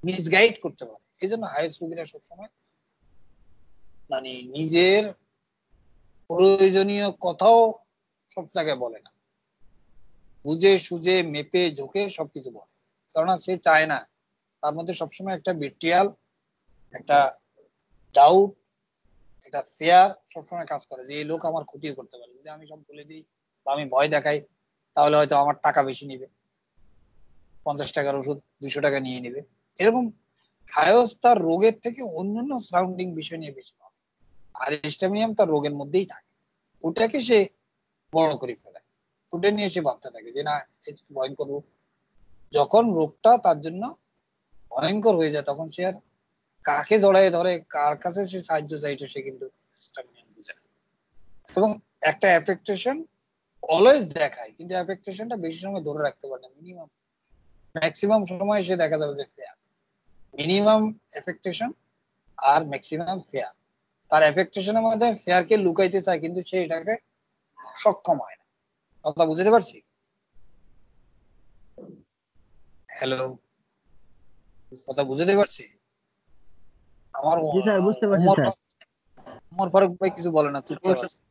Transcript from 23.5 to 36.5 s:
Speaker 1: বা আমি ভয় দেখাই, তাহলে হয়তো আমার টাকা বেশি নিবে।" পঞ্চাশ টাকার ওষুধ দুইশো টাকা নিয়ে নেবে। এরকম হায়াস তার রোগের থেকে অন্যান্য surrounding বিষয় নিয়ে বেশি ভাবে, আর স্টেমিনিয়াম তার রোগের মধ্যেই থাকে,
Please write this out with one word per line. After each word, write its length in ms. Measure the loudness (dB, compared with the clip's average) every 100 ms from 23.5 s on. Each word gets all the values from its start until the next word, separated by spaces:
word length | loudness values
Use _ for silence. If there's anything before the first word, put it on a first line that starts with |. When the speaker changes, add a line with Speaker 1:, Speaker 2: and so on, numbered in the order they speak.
| _
Speaker 1:
বা 60 | -6 -4
আমি 100 | -2
ভয় 160 | 0 2 0
দেখাই, 240 | -2 -4 -6 _ _ _ _ 2
তাহলে 200 | 4 4
হয়তো 160 | 4 2
আমার 120 | 2 0 0
টাকা 160 | 0 0
বেশি 160 | -4 -14
নিবে।" 160 | -16 -18 _ _ _ _ _ _ _ _ _ -20 _ _ -10 -8
পঞ্চাশ 240 | -6 -6 -4
টাকার 180 | -2 -4
ওষুধ 180 | -6 -8 _ _
দুইশো 180 | -10 -2 0
টাকা 140 | -2 -4
নিয়ে 140 | -8 -10
নেবে। 160 | -14 -16 _ _ 0
এরকম 280 | 2 2 -4 -8 _ _ _ _ -6
হায়াস 360 | 0 4 4 4 2
তার 140 | 4 4 2
রোগের 280 | 2 2 0 -10
থেকে 160 | -10 -12 -8
অন্যান্য 320 | -8 -6 -6 -8 -4
surrounding 400 | -2 -2 -4 -8 -8
বিষয় 200 | -10 -12
নিয়ে 120 | -14 -18
বেশি 140 | -20 _
ভাবে, 160 | _ _ _ _ _ -20 -20 -10
আর 80 | -6 -6 -6
স্টেমিনিয়াম 380 | -4 -2 0 -2 0
তার 120 | 0 0
রোগের 200 | -2 -6
মধ্যেই 280 | -4 -4 -4
থাকে, 180 | -12 _ _ _